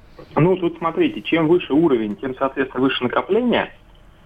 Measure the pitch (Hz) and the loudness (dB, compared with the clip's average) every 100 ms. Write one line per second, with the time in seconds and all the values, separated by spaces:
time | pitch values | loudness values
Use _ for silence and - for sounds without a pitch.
0 | - - - - 160 185 175 170 165 160 | -20 -20 -8 0 2 2 -2 -2 -4 0
1 | 160 104 - 160 156 180 - 135 170 123 | -2 -2 -2 0 4 2 2 2 4 2
2 | 110 101 135 127 135 143 131 127 135 127 | 0 -4 -8 -4 -4 -2 -4 0 0 0
3 | 123 - 123 202 247 143 - - - - | -2 -2 0 0 2 0 -2 -10 -20 -20
4 | - - | -20 -20